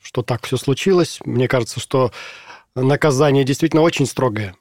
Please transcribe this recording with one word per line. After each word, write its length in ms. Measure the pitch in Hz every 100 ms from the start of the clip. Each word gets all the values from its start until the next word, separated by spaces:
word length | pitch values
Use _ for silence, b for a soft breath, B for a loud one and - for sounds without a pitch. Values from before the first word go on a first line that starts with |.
что 200 | - -
так 240 | 117 123 -
все 100 | 127
случилось. 600 | - 135 - 180 165 - -
Мне 220 | 120 127
кажется, 320 | 131 113 -
что 320 | - 135 123 B B B B B B
наказание 720 | - 127 143 156 131 151 139
действительно 380 | 131 139 160 156
очень 240 | 165 - 131
строгое. 480 | - 131 107 101 -